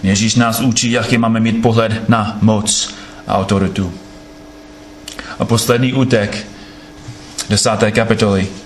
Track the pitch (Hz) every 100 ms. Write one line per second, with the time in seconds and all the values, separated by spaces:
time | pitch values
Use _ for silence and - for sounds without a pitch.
0 | 95 98 110 123 117 113 127 110 120 117
1 | 104 123 117 113 113 113 117 113 113 107
2 | - 117 104 - 107 107 104 - - -
3 | - - - 101 95 98 95 92 92 85
4 | - - - - - - - - - -
5 | - - - - 107 113 - 120 127 135
6 | 127 117 104 - - - - - - -
7 | - - - - - 104 - 92 110 110
8 | 110 110 110 98 95 -